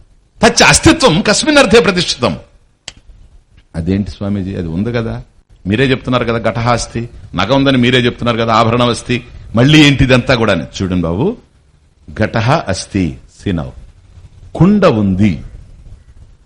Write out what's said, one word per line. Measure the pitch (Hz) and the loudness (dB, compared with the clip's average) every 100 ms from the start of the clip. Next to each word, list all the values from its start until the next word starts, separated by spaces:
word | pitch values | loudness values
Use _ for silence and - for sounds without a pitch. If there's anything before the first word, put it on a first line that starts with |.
| - _ _ _ | -20 _ _ _
తచ్చ | 220 233 | 0 4
అస్తిత్వం | 196 151 320 320 254 160 | 2 4 4 4 2 2
కస్మిన్ | 214 202 294 294 | 0 0 2 2
అర్థే | 247 220 | 4 4
ప్రతిష్ఠితం. | 214 180 160 - 113 64 - _ _ _ - - - - - - _ _ _ 82 | 2 0 -4 -4 -4 -4 -10 _ _ _ -20 -20 -20 -20 -20 -20 _ _ _ -8
అదేంటి | 82 95 95 | -2 -2 -4
స్వామీజీ, | - 101 101 92 98 | -8 -6 -6 -6 -8
అది | 85 | -6
ఉంది | 82 110 | -4 -4
కదా, | 120 110 117 - _ _ _ 90 | -4 -6 -8 -14 _ _ _ -4
మీరే | 107 135 | 0 0
చెప్తున్నారు | 127 - 123 117 | 0 -2 -2 -2
కదా | 117 110 | -2 -2
ఘటహ | 117 117 | -2 -2
అస్థి, | 120 - 120 117 - - - | -2 -4 -10 -10 -14 -10 -6
నగ | 98 135 | 0 0
ఉందని | 139 135 | 2 2
మీరే | 120 127 | 2 2
చెప్తున్నారు | 120 117 117 113 | 0 -2 -4 -2
కదా, | 117 | 0
ఆభరణం | 110 113 120 123 | 2 2 2 0
అస్థి, | 110 - 123 - - - 110 | -2 -4 -6 -6 -18 -6 0
మళ్ళీ | 131 156 147 | 4 6 4
ఏంటి | 131 | 4
ఇదంతా | 127 127 117 123 | 4 2 2 0
కూడా? | 110 | 0
చూడండి | 92 - - 95 92 | -2 -4 -8 -4 -2
బాబు, | 82 87 170 240 _ _ _ _ _ _ - - | -2 -2 -4 -6 _ _ _ _ _ _ -16 -4
ఘటహ | 107 117 110 156 101 | -4 -2 0 0 -2
అస్థి, | 92 - 98 85 64 - - | -8 -6 -4 -4 -6 -16 -12
సీనవ్, | - 85 65 - - - _ - - - - - | -6 -6 -8 -14 -20 -20 _ -20 -20 -20 -16 2
కుండ | 170 208 185 | 2 4 2
ఉంది, | 110 101 92 104 78 - - - - - - - - - _ | 2 0 2 0 0 -8 -20 -20 -20 -20 -20 -20 -20 -20 _